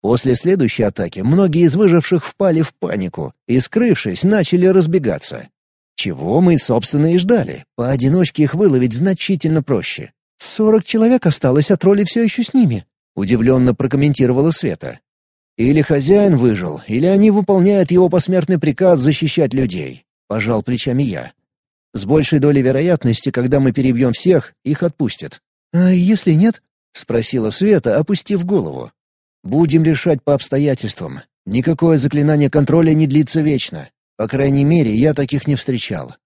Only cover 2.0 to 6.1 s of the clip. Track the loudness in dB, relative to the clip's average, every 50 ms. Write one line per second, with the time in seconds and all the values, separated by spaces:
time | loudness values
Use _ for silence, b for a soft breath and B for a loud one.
2 | 2 0 -2 -2 -2 -6 -6 _ 0 0 2 0 -2 -4 _ _ -8 -6 -6 -6
3 | -6 -8 -8 -10 -12 -12 -12 _ _ -2 -2 -2 -2 0 -2 0 2 2 0 0
4 | -2 -6 -6 -2 0 0 2 2 0 0 0 2 2 4 4 4 2 2 0 -2
5 | -2 -2 -4 -4 -8 -12 -12 -14 -16 -18 _ _ _ _ _ _ _ _ _ -8
6 | -8 -8